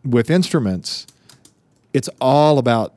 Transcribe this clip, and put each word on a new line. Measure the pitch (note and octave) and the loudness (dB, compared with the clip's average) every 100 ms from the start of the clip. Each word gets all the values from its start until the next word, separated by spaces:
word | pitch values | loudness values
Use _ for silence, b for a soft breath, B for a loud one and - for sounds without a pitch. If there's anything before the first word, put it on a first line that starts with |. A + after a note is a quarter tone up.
with | C3+ A#2+ A#2 | -2 0 2
instruments, | F3 F3 D#3+ G#2 F#2 - - - b b b _ _ _ _ _ | 0 0 -2 -2 -6 -8 -14 -16 b b b _ _ _ _ _
it's | C3+ - - | -6 -6 -4
all | C3 C#3+ D3+ C#3+ | 2 4 4 2
about | A#2+ A#2 G2 | 2 0 -2